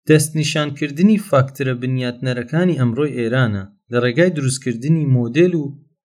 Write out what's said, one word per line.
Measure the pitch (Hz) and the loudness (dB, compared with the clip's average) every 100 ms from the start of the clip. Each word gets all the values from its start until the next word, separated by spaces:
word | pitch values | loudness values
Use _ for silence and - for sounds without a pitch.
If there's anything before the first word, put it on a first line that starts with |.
| - | 2
دەستنیشانکردنی | 151 151 156 147 160 147 139 147 143 202 208 | 4 4 -4 -2 -2 -4 -4 -6 2 4 4
فاکترە | - 139 135 - 131 | 2 2 2 -2 -4
بنیاتنەرەکانی | 123 127 131 123 120 131 123 120 160 180 143 | -4 -4 -4 -4 -4 -4 -4 -4 0 0 2
ئەمڕۆی | 120 117 151 123 | 0 0 -2 -2
ئێرانە | 113 127 120 101 98 _ - | -2 0 0 -2 -8 _ -6
لە | 120 | -2
ڕێگای | 123 123 180 156 | 0 2 2 2
دروستکردنی | 135 131 127 113 139 165 139 | -4 -4 -4 -4 0 0 2
مۆدێل | 127 117 131 180 | 2 2 2 2
و | 170 135 - _ _ _ | 2 -6 -10 _ _ _